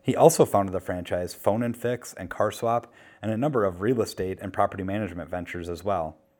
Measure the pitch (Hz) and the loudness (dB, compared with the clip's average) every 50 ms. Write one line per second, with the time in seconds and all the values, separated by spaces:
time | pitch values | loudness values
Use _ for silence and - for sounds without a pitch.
0 | - - - - 139 160 - - 151 - - 101 98 98 92 92 - - 92 90 | -2 -2 4 8 8 8 10 8 4 6 6 2 2 2 -2 -4 -4 -4 -6 -6
1 | 82 - 98 90 90 85 - - - 104 101 113 120 120 113 - - 120 123 120 | -4 -4 -2 -2 -2 -4 -6 -2 0 0 2 2 0 -2 -4 -4 -2 -4 -4 -4
2 | - - - - 95 85 - - 104 107 98 - - 117 117 120 - - - - | -8 -14 -12 -12 -10 -10 -2 0 0 0 0 -2 -2 0 0 0 -2 -6 -20 -20
3 | - - - - 104 107 110 110 131 156 143 120 104 95 90 87 98 113 127 113 | -20 -20 -18 -8 -4 -4 -2 0 0 0 2 2 2 0 0 0 0 0 2 2
4 | 104 - - - 95 92 95 - 98 101 - 104 101 98 - 95 95 95 98 107 | 0 -2 -2 -6 -4 -4 -4 -6 -8 -8 0 2 2 2 2 -2 -4 -4 -2 -2
5 | 107 90 85 85 78 76 90 90 87 - - 90 85 87 87 82 90 104 98 90 | -4 -4 -6 -8 -10 -6 -6 -6 -6 -6 -8 -8 -6 -6 -8 -6 -2 -2 0 0
6 | 80 78 76 - _ _ _ _ | -2 -4 -8 -12 _ _ _ _